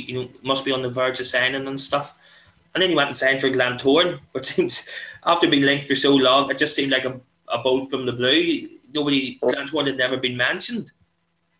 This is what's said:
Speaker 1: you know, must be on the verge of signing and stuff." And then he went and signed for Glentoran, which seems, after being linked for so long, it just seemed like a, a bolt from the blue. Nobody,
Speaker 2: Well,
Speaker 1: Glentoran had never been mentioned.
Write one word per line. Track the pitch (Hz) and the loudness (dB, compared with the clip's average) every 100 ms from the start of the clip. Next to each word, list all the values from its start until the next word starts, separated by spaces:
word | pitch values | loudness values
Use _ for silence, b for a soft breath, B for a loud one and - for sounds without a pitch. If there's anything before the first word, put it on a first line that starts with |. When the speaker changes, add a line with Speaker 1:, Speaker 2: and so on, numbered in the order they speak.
| - | -4
Speaker 1:
you | 127 | -8
know, | 127 - | -8 -10
must | 131 135 135 | -4 -2 0
be | |
on | 131 | -2
the | 127 | -2
verge | 123 127 127 | -2 -2 -2
of | 127 | -2
signing | 123 127 139 135 | 0 0 -2 -6
and | 135 | -6
stuff." | - 147 147 - b b b b _ | -2 -4 -4 -16 b b b b _
And | - | 0
then | 185 | 2
he | 156 | 2
went | 143 | 0
and | 123 | 0
signed | 135 135 | 0 2
for | 135 | 0
Glentoran, | 131 123 123 135 147 180 170 - | 2 0 0 4 4 4 -2 -8
which | 131 - | -6 -4
seems, | - 170 - - B B B - | -2 -2 -4 -10 B B B 0
after | 175 165 | 2 4
being | 143 | 4
linked | 139 143 - | 4 2 0
for | 139 | 0
so | 143 139 | 4 4
long, | 127 139 139 | 6 4 2
it | 135 | 0
just | 147 | 0
seemed | - 139 | 0 0
like | 131 127 | 0 -2
a, | 127 - _ - | -8 -16 _ -8
a | 117 | -2
bolt | 127 131 135 | 0 0 0
from | 135 123 | -4 -4
the | |
blue. | 120 127 160 170 143 - - _ | 0 2 2 2 -2 -6 -18 _
Nobody, | 147 143 139 127 - | -4 0 0 0 -2
Speaker 2:
Well, | 123 | -2
Speaker 1:
Glentoran | 139 139 151 139 | -2 -4 -2 -2
had | 131 | 0
never | 127 127 | -2 0
been | 127 123 | -4 -2
mentioned. | 127 180 - 233 160 _ _ _ _ _ _ | -2 -2 -4 -6 -10 _ _ _ _ _ _